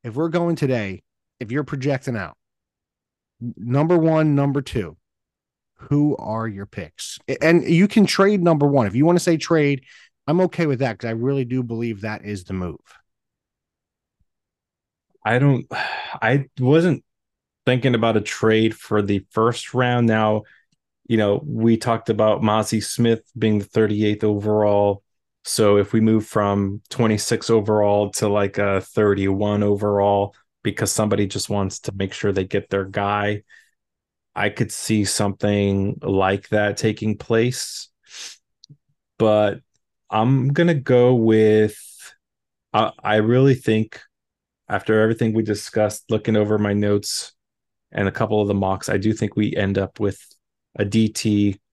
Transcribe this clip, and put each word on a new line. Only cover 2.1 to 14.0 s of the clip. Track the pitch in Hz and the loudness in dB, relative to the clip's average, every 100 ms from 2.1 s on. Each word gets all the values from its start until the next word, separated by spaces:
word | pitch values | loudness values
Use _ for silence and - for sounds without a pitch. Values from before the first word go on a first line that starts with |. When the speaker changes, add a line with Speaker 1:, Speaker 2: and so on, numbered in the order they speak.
| 117 | -6
Speaker 1:
out, | 90 - _ _ _ _ _ _ _ _ _ _ | -8 -14 _ _ _ _ _ _ _ _ _ _
n-, | 120 - | -14 -12
number | 117 135 160 175 | -4 -2 2 2
one, | 160 160 156 | 4 2 2
number | 143 139 139 | 2 0 -2
two, | 135 120 87 - _ _ _ _ _ _ _ _ | -4 -6 -8 -12 _ _ _ _ _ _ _ _
who | - 147 147 - | -2 0 0 -2
are | - 110 113 | -6 -6 -6
your | 98 101 | -8 -12
picks? | - 78 - - - - | -12 -14 -14 -16 -14 -8
A-, | - | 0
and | 160 170 | 4 4
you | - 165 208 | 4 4 4
can | 233 | 4
trade | 190 - 196 208 | 4 4 4 4
number | 170 156 143 | 2 4 4
one. | 139 104 | 4 2
If | 110 | 2
you | 156 | 4
wanna | 175 | 4
say | 180 165 | 2 -2
trade, | - 165 143 139 _ - _ _ - | 2 2 2 0 _ -20 _ _ -2
I'm | 170 | 0
okay | 185 - 160 | 0 0 -2
with | 123 | 0
that | 127 110 | -2 -4
'cause | 117 | -6
I | |
really | 113 127 139 | -4 -2 -2
do | 123 127 | -2 -4
believe | 123 113 117 104 | -4 -4 -6 -6
that | 107 107 | -8 -8
is | 104 101 | -8 -10
the | 90 | -6
move. | 95 90 73 _ - _ _ _ _ _ _ _ _ _ _ | -6 -6 -10 _ -20 _ _ _ _ _ _ _ _ _ _